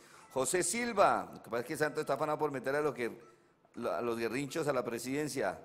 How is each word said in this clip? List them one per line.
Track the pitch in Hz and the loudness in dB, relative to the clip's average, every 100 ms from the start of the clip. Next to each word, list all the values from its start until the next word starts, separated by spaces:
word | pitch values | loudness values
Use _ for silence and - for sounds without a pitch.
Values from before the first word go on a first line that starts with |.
| - - - | -20 -20 -6
José | - 131 180 | -2 2 2
Silva, | 170 233 240 208 165 110 92 | 2 0 0 6 6 6 0
lo | 73 | -10
que | - | -6
pasa | 117 | -4
es | 117 | -2
que | 147 | 0
Santos | 151 147 | 0 0
está | 151 | -2
afanado | 135 151 151 | 0 0 0
por | 151 | 0
meter | 135 117 143 | -2 0 0
a | |
los | 151 | 0
guer-, | 120 117 101 - - _ _ _ - 117 | 0 -4 -6 -18 -20 _ _ _ -6 -2
a | 87 | 0
los | 120 117 | 0 0
guerrinchos | 117 123 139 165 147 | 0 -2 -2 -2 0
a | |
la | 131 | 0
presidencia. | 123 117 123 139 151 139 101 85 | 0 -4 -2 -2 -2 0 -2 -2